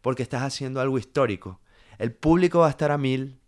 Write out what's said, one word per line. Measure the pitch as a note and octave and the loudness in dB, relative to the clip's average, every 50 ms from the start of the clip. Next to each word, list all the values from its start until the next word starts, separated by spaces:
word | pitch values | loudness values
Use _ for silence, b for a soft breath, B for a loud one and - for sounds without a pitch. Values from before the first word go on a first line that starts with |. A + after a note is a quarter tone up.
porque | _ B2 C3 A#2+ B2+ | _ -2 -2 -2 -4
estás | - - B2 C3 | -6 -4 -4 -4
haciendo | C#3 - - C#3 C3 C3 C3 | -4 -6 -6 -8 -6 -4 -2
algo | B2+ C3+ C3 C3 | -2 0 0 -2
histórico. | A2 - _ D3 C3+ A#2 G2+ F2+ - F#2+ F#2 - _ b b b b b b b | -4 -4 _ 0 0 0 0 -4 -8 -14 -16 -16 _ b b b b b b b
El | A2 A#2 A#2 | -6 -6 -6
público | _ - D3+ E3 F3 F#3 F3 E3+ E3+ | _ 2 2 4 4 4 2 4 4
va | E3 D#3 | 4 4
a | |
estar | C3+ - D#3 D3 D3 | 4 0 0 0 0
a | C#3+ | 0
mil. | C#3 C3 C3 C3 C3+ C3+ C3 - _ | 0 -2 -2 -2 -4 -8 -12 -20 _